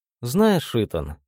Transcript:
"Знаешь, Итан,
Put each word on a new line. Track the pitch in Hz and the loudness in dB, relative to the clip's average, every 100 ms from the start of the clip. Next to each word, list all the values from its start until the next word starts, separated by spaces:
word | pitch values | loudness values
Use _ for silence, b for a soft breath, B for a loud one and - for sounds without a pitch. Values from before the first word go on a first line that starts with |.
| _ _ | _ _
"Знаешь, | 120 151 220 190 - 120 | -4 2 4 4 0 -2
Итан, | 104 82 73 73 | -2 -4 -8 -12